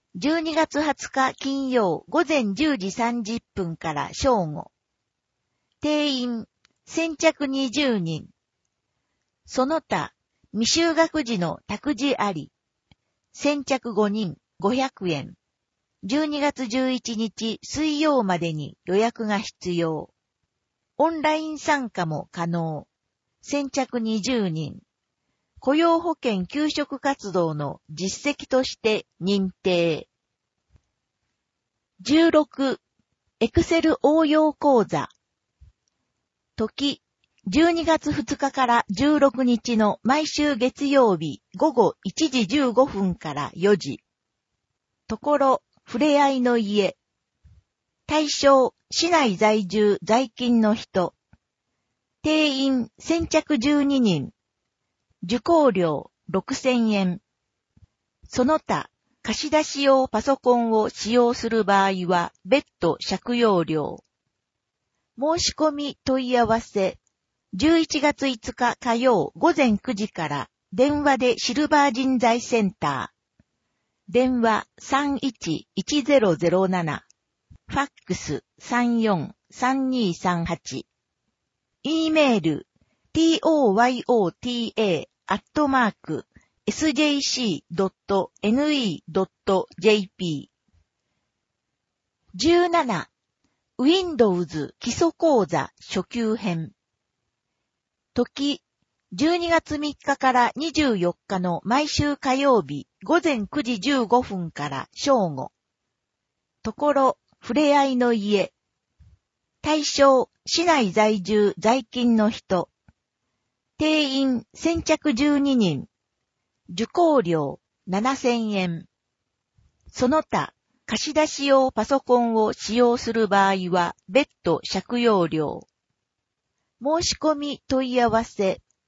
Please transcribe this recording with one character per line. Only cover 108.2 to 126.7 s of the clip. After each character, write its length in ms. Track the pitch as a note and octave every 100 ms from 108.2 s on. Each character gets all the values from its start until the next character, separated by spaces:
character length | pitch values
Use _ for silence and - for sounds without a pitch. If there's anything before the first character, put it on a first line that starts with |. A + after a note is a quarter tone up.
| G3+ G3+ - _ _ _ _ _ - _ _ _ _ _
対 200 | D4+ D#4
象、 480 | D4 - C#4 C4 - _
市 200 | - -
内 280 | F4 D4+ G#3
在 300 | G#3+ G#3+ G#3+
住、 320 | F3 G#3+ G3+ -
在 260 | G#3 C4
勤 300 | A3+ B3 A#3+
の 160 | A3+ G#3+
人。 380 | - - F#3 - _ _ _ _ _ _ _ _ _ _ -
定 300 | D#4 D#4 C#4+
員、 360 | C4+ C4+ B3 -
先 280 | - D#4+ E4
着 320 | - D#4 D4+
十 240 | A#3 D4 C#4+
二 160 | C#4
人。 320 | B3+ F#3+ C#3 - _ _ _ _ _ _ _ -
受 180 | F3+ A3+
講 340 | - E4+ C#4+
料、 400 | F3 E3 C#3 - _ _ -
七 300 | F#3+ B3 C4+
千 340 | B3+ A#3+ G#3+
円。 380 | G3+ F3+ E3 - _ _ _ _ _ _ _ _ _ -
そ 160 | - B3+
の 160 | D#4
他、 280 | - G3 D3 _ _ _
貸 280 | - A3 D#4
し 20 |
出 140 | D4 D4+
し 180 | - C#4
用 240 | C4+ C4
パ 140 | A#3
ソ 160 | - C4+
コ 180 | - B3
ン 160 | A#3
を 180 | A3 G#3+
使 220 | - -
用 220 | A3+ A#3+ A#3+
す 160 | A3+
る 160 | A3+ G#3+
場 200 | G3 G3
合 220 | G3 F3+
は、 240 | F3+ E3+ - -
別 220 | G#3+ D4+ _
途 180 | F3 D#3 -
借 320 | F#3+ - A#3+
用 280 | A#3+ G3+ E3
料。 400 | D#3 D3 - - _ _ _ _ _ _ _ _ _ _